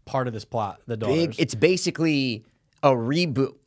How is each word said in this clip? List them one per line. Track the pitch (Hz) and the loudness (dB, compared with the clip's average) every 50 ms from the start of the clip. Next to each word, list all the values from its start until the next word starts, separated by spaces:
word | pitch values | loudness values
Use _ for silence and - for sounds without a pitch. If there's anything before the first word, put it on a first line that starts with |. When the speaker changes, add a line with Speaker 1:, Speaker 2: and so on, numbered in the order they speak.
| _ | _
Speaker 1:
part | - - 135 127 | -6 -4 -4 -2
of | 123 110 | -4 -6
this | 107 - | -8 -10
plot, | - - 117 107 98 - - _ | -6 -4 -4 -4 -4 -6 -10 _
the | - 117 107 | -8 -6 -4
daughters. | 110 107 139 | -2 0 2
Speaker 2:
Big, | 160 170 151 110 - | 2 0 0 0 -2
it's | 165 - - | -2 -2 2
basically | 110 151 170 185 180 - 180 - - 160 160 151 139 135 127 113 104 - _ _ _ _ _ _ _ - | 2 2 2 4 2 0 -2 -2 0 0 0 2 0 0 -2 -4 -6 -10 _ _ _ _ _ _ _ 2
a | 143 | 4
reboot, | 131 120 113 123 143 170 180 160 123 131 135 123 - _ _ | 4 4 2 0 0 2 0 0 0 0 0 0 -2 _ _